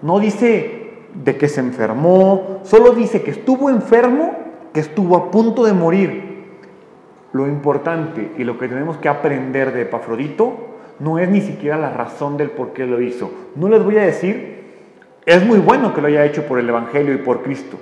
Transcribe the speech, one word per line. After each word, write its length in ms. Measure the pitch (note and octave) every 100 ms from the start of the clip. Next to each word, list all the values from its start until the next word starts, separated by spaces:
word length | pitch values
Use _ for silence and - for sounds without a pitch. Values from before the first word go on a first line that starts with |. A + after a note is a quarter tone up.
No 160 | D3 F#3+
dice 720 | G#3+ - A#3+ G#3+ - - - - -
de 240 | - C#3+ C3
que 120 | D3
se 120 | C#3+
enfermó, 1000 | B2+ B2 A2 A2+ D#3+ F#3 F#3+ G3 - -
solo 300 | - A3 B3
dice 300 | A#3 G#3+ G3
que 80 | D3
estuvo 400 | - - C4 C#4
enfermo, 640 | B3 - A3+ B3 C4+ E4+ - - - -
que 80 | D3+
estuvo 360 | D3+ - F3+ F3
a 140 | E3
punto 340 | G#3 A3+ A#3
de 80 | A3+
morir. 880 | F#3+ E3 F#3+ F#3 C3 - - - - - - - - - - _
Lo 140 | C3+ C#3
importante 880 | D3 C#3+ C#3 D#3 E3 D#3 - G#2 -
y 60 |
lo 160 | A#2+ -
que 80 | B2
tenemos 300 | B2+ D#3 D3+
que 120 | D#3
aprender 640 | C#3+ D#3 C3+ C3 C3 C3+
de 100 | B2
Epafrodito 760 | A#2 A#2 - A2+ D3 - A#3 B3 - - - -
no 220 | D3 D#3+
es 80 | F3+
ni 120 | G3+
siquiera 360 | - D3 D3 D#3
la 140 | D3
razón 460 | A#2 A#2 - C#3+ C#3+
del 140 | D3
por 220 | - B2
qué 140 | - B2+
lo 140 | A#2+
hizo. 300 | A#2+ - F#2+ - -
No 140 | C#3+ F#3
les 160 | A3
voy 140 | F#3+ G#3+
a 40 |
decir, 640 | G3 - F3+ A3+ - - - - - _ _ _ -
es 180 | F3
muy 140 | G3+ A3
bueno 360 | E3 B3+ A#3
que 60 | -
lo 80 | D3
haya 160 | D3
hecho 220 | D3 D3 -
por 120 | B2+
el 100 | A#2+
Evangelio 460 | A#2 A#2+ C#3+ C#3+
y 40 | C3
por 240 | - B2
Cristo. 340 | - C3+ - -